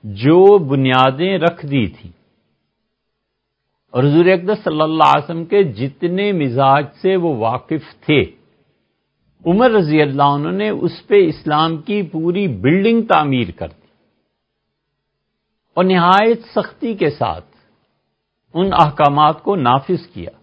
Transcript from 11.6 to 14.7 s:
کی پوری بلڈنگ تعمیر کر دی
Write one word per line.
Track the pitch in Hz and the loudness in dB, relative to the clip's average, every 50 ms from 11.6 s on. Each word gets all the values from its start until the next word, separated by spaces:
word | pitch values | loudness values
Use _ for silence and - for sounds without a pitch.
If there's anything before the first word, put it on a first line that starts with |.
| 160 165 165 156 | 0 -2 -4 -6
کی | 156 - 208 208 190 156 | -6 -6 -4 -4 -4 -6
پوری | - 160 160 175 175 202 202 175 117 92 | -8 -4 -4 -2 -2 -2 -4 -4 -4 -2
بلڈنگ | 92 - 165 190 196 226 233 233 226 226 | 0 0 2 2 2 2 0 0 0 0
تعمیر | - 160 151 143 135 123 117 87 87 | 0 0 0 0 -2 -2 -4 -6 -8
کر | - 82 80 | -12 -14 -14
دی | - _ _ _ _ _ _ _ _ _ _ _ _ _ _ _ _ _ _ _ | -14 _ _ _ _ _ _ _ _ _ _ _ _ _ _ _ _ _ _ _